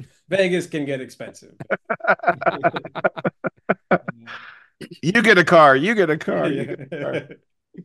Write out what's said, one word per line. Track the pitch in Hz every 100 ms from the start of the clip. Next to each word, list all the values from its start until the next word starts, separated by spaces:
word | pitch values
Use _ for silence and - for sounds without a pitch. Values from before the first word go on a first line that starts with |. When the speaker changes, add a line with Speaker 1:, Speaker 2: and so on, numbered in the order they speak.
| -
Speaker 1:
<laughs> | _ -
Speaker 2:
Vegas | 190 185 175 170
can | 156
get | 139 135
expensive. | - - 110 - - - -
<laughs> | - - - 339 - - 123 - - - - 135 - - - - - - - - 185 - 185 - 117 117 - - - _ _ - -
Speaker 3:
You | 151 233
get | 220 185
a |
car, | 170 175 147 131
you | 185
get | 220 165
a | 151
car, | - 175 151
you | 139 139
get | 143
a | 135
Speaker 2:
<laughs> | 147
Speaker 3:
car. | 139 151 135 - _ _ _ -